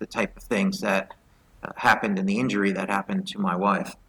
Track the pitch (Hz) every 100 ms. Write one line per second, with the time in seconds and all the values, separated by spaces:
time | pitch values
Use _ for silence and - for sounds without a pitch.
0 | - - 190 - - 107 95 98 104 95
1 | - - _ _ _ - - - 117 107
2 | 110 95 98 107 127 101 98 95 95 98
3 | 98 95 95 104 92 90 98 90 - -